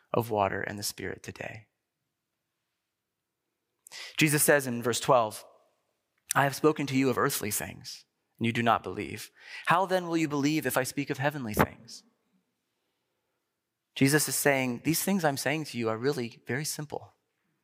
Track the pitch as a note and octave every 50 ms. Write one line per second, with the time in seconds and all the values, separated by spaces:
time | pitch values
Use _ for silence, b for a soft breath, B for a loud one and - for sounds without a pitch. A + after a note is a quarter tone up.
0 | b b b A#2 A2+ A#2 G#2+ G#2 G2 F#2+ F#2+ G2 - - G#2 G#2 G#2 - - -
1 | G2 F#2 - - - - - - - - - A2+ - _ _ _ _ _ _ _
2 | _ _ _ _ _ _ _ _ _ _ _ _ _ _ _ _ _ _ _ _
3 | _ _ _ _ _ _ _ _ _ _ _ _ _ _ _ _ - B B B
4 | B B B - D3+ D#3 D3 D3 - E3 D3+ C#3+ C3 B2+ A#2+ A#2+ A#2 B2 A2+ -
5 | - - C3+ A#2+ A2 G#2+ G2+ - - - - _ _ _ _ _ _ _ _ _
6 | _ _ _ _ _ - - C#3 C#3 C#3 B2+ - - D3+ D3+ - C#3+ C3+ C3+ C3
7 | C3+ C3 A#2 G2 A2+ C#3 - - - G#2 - - D#2 G2 - - A#2+ - - -
8 | - _ _ _ _ _ _ - A2+ A#2 A2 A#2 A#2 A#2 G#2+ - - F#2+ F#2+ G#2
9 | F2 C#2 G#2+ - - - B B B B B B B - E3 F3+ F#3+ F3 F#3 F#3
10 | F3 E3 E3 E3 D#3+ C#3+ D3 C#3+ C3+ D3+ D#3 D#3 B2+ B2+ - C3+ B2+ - - D3
11 | C#3 - C#3 C3 C3+ D3 C#3+ C#3+ B2 A2 G#2 G2+ G2+ - - - - - - -
12 | - _ _ _ _ _ _ _ _ _ _ _ _ _ _ _ _ _ _ _
13 | _ _ _ _ _ _ _ _ _ _ _ _ _ _ _ _ _ _ - -
14 | C3+ C3+ D3+ D3+ - - B2+ - - D3 C#3 C3 C3 B2+ A#2+ A2+ - C#3+ E3 -
15 | - F#3+ G3 F#3+ D#3+ D3 C#3 - - B2+ D3 D#3+ D3 - - A#2+ A2+ A2 A2 A2
16 | A#2+ C#3+ C#3+ C3 A#2+ A#2 - - _ - A#2+ C#3 D#3 - - - D3+ - - -
17 | - - _ _ _ _ _ _ _ _ _ _